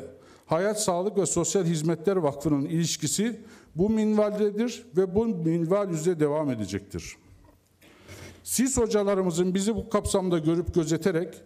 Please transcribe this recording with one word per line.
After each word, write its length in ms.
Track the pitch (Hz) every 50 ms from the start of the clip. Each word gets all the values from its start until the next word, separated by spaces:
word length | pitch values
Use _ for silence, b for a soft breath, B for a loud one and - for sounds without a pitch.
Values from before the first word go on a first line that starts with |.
| - - - - B B B B B
Hayat, 380 | B 160 165 190 214 214 214 -
Sağlık 340 | 190 175 175 185 214 190 196
ve 80 | 175
Sosyal 380 | - - 170 160 - - 196 180
Hizmetler 520 | 165 170 156 151 170 165 165 - 202 196
Vakfı'nın 500 | 190 160 143 139 - - 160 147 139 139
ilişkisi 760 | 175 160 165 170 - - - - 123 - - 208 240 220 - B B B B B B B
bu 140 | 147 185 214
minvaldedir 960 | 220 220 214 214 214 208 208 208 208 196 214 208 202 208 233 247 - - - - 143 175
ve 180 | 190 185 175
bu 100 | 214 233
minval 640 | 226 208 170 165 160 165 170 165 156 190 208 208 190
üzere 300 | 170 156 151 185 180 156
devam 320 | 151 147 147 156 156 139
edecektir. 680 | 123 110 104 90 98 95 - - - 85 - - - - _ - - - - - - _ _ _ _ _ B B B B B B B B B B B B B
Siz 340 | B - - 254 262 - 240
hocalarımızın 760 | 233 214 220 208 202 202 202 190 190 180 160 170 185 185 180
bizi 220 | 196 196 220 226
bu 140 | 190 - -
kapsamda 480 | - 208 - - - 196 185 185 170 170
görüp 380 | 151 160 170 175 165 - -
gözeterek 580 | 175 160 147 165 156 - 202 170 160 180 - - - -